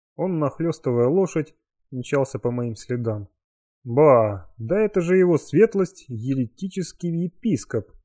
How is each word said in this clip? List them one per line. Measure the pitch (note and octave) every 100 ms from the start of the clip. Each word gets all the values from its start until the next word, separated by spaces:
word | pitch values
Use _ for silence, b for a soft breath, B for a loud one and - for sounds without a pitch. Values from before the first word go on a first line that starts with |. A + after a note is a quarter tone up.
| _
Он, | - F3 E3+
нахлёстывая | C#3+ - E3 D#3 - A#2+ A#2+
лошадь, | F3 F#3+ D#3+ C#3+ _ _ _ _
мчался | B2+ A#2+ C#3+ C3+ A#2+
по | B2
моим | B2 A#2+ A2
следам. | - B2 A2+ G#2+ G2+ _ _ _ _ _
Ба, | B2 A#2+ D3+ B2 G#2+ G2 - -
да | A2+ F#3+
это | G#3+ G3
же | E3+ F#3
его | F3+ D#3+
светлость, | - D3 A3+ G3 F#3 - -
еретический | A#2 B2 C3+ A#2+ - F#3+ F#3+ E3+ - F3 E3
епископ. | F3 _ A#3 D3+ - A#2 - -